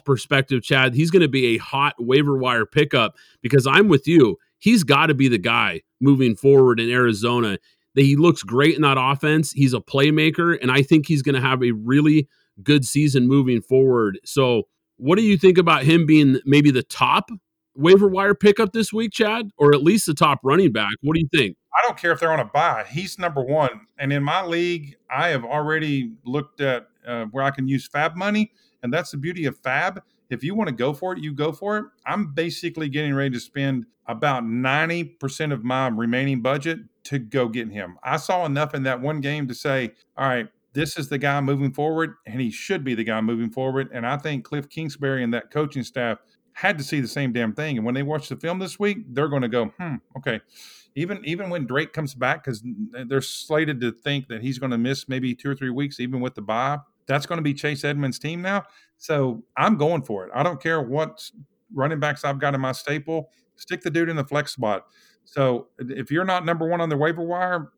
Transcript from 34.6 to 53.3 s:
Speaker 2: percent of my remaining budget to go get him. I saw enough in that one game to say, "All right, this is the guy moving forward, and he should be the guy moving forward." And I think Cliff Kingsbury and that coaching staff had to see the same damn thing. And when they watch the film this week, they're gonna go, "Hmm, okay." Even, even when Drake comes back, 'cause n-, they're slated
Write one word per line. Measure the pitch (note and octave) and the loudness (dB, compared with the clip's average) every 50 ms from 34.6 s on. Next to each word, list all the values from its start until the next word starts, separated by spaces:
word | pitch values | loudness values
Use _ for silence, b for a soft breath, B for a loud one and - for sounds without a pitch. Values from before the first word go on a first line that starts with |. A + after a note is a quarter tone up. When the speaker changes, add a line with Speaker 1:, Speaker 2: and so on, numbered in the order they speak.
| B2+ C3 C3+ D3+ D#3+ E3 E3+ F3 E3+ | -2 0 0 0 0 -2 -2 -4 -6
Speaker 2:
percent | C#3+ - _ - C3+ - - D#3+ D3+ C#3+ | -8 -10 _ -10 -8 -6 -6 -4 -4 -4
of | A#2 G#2+ | -4 -4
my | B2 C3 C3 C3+ B2+ | -4 -2 -2 -2 -2
remaining | A2+ G#2+ A#2 A#2 A#2+ B2+ C3+ C#3 C3+ B2+ A2+ | -2 -2 -2 -2 -2 -2 0 -2 -2 -2 -2
budget | B2+ C#3 D3 C#3 D#3+ E3 - - - _ _ - | -2 -2 -2 -4 -6 -6 -8 -10 -18 _ _ -10
to | - C#3+ C#3 | -8 -6 -6
go | A#2+ G#2+ - C#3 B2 A#2 | -6 -4 -2 -2 -2 0
get | A2 B2 A2+ A2 | -2 -6 -8 -8
him. | G2+ G#2 F#2+ F2 F2+ - - | -10 -10 -12 -12 -14 -12 -6
I | B2+ C#3 | -4 -4
saw | D#3+ C#3+ - F#3+ F3+ F3 | -4 -2 -2 -2 -2 -2
enough | D#3 C#3 C#3+ D3+ C#3+ - | -2 -2 -2 -2 -4 -4
in | C#3+ C3+ | -4 -4
that | C3 C3 B2 | -4 -4 -4
one | B2 C#3+ D#3 D3+ | -4 -6 -6 -4
game | C3+ C#3 D3 D3+ C#3+ B2 | -6 -6 -6 -6 -6 -8
to | A#2+ | -8
say, | - - D3+ C3+ C3 B2 A2 - _ _ _ _ | -6 -4 -4 -2 -2 -4 -6 -10 _ _ _ _
"All | - C3+ C3+ | -6 -4 -2
right, | B2+ A#2+ A2 G#2+ _ _ _ _ _ | -2 -4 -4 -8 _ _ _ _ _
this | C3+ D#3 D3+ - - | -6 -6 -4 -6 -8
is | D3 - | -8 -6
the | D3 C#3 | -6 -4
guy | C3 C#3+ C#3 C#3+ | -2 -2 -2 -2
moving | C#3 C3+ C#3+ C#3 C#3+ C3+ C3 | -2 -2 -2 0 -2 -2 -4
forward, | - D3 D#3 D#3+ D#3+ E3 D#3 - _ _ | -4 -4 -4 -2 -4 -4 -6 -8 _ _
and | - A2 B2+ | -12 -8 -6
he | C3 A2+ | -6 -6
should | G#2+ - - - G3 D#3 C#3 | -6 -8 -6 -6 -6 -4 -4
be | C3 B2 | -4 -4
the | A2 A2+ | -4 -4
guy | A2 A2 A2 | -4 -2 -2
moving | A2 A2 A#2 A2+ A#2 A2+ | -2 -2 -2 -2 -4 -6
forward." | A2 C3 C3 C3+ C3 C3+ C3+ - - | -6 -6 -6 -4 -4 -4 -6 -6 -8
And | B2 A#2 | -8 -6
I | A#2+ C#3 | -6 -6
think | C#3+ - D#3 D3 C3 A2 | -6 -6 -6 -6 -6 -8
Cliff | - D3+ D3 C#3 - | -8 -8 -8 -8 -10
Kingsbury | - D#3+ D#3+ D3+ C#3 - C#3+ C3+ C3+ C3 B2 | -10 -10 -10 -10 -8 -6 -4 -4 -2 -2 -2
and | A#2 A#2+ | -2 -4
that | A#2 - - | -4 -6 -6
coaching | - D3 D#3 C#3+ - C3+ A#2+ | -6 -4 -4 -4 -6 -8 -10
staff | - - C3+ B2 A#2 G#2+ - _ _ _ _ _ _ _ | -8 -6 -6 -4 -4 -4 -6 _ _ _ _ _ _ _
had | - - F#3+ G3+ | -4 -4 -2 -2
to | D3+ C3+ | -4 -6
see | - E3 D3 | -6 -4 -4
the | B2+ A2 | -4 -4
same | - C#3+ C#3 B2+ A2+ | -4 -4 -4 -4 -2
damn | A#2+ A#2 A2 G#2+ | -2 -2 -4 -4
thing. | - D3+ D#3 C#3 | -4 -6 -6 -4
And | A#2 G#2+ | -4 -4
when | A#2+ B2 | -4 -4
they | C3+ C#3+ | -4 -4
watch | C#3 D#3 D3+ C#3+ - | -4 -6 -6 -6 -10
the | C3+ | -12
film | C3 - D#3+ F3 F#3 | -10 -8 -8 -6 -6
this | F#3+ F3+ F#3 - | -8 -10 -8 -4
week, | G#3 G#3 G3+ F#3 A3 - | -4 -4 -4 -6 -10 -8
they're | B2 C3 D3 D#3 | -4 -4 -2 -2
gonna | C#3+ C#3 B2+ A#2 | -2 -2 -2 -2
go, | A2 B2 A2+ G2 - - | -2 -2 -2 -4 -6 -10
"Hmm, | F3+ E3 C#3+ - - _ _ | -10 -10 -10 -10 -12 _ _
okay." | C3+ C3+ C#3 A#2 G#2+ - b b b b b b b b b _ | -10 -6 -6 -6 -6 -8 b b b b b b b b b _
Even, | C3+ D#3+ F3+ G3+ G3+ - | -10 -8 -8 -8 -10 -8
even | D3 E3 F3+ G#3 F#3 | -8 -8 -8 -8 -8
when | F3 F3 C#3 | -6 -6 -6
Drake | A2+ B2 C#3+ D#3+ D#3 - | -4 -4 -4 -4 -6 -8
comes | - D#3 C#3 C3+ | -8 -10 -10 -8
back, | B2 B2+ B2+ D3+ D3+ - | -4 -4 -4 -4 -4 -6
'cause | C#3 A#2 G#2 A2 | -10 -10 -10 -10
n-, | B2 A#2 F#2+ G#2+ A2 A#2+ B2 C3 A#2 | -12 -10 -10 -10 -12 -12 -14 -8 -4
they're | C3+ C3+ | -4 -4
slated | C3 - | -2 -4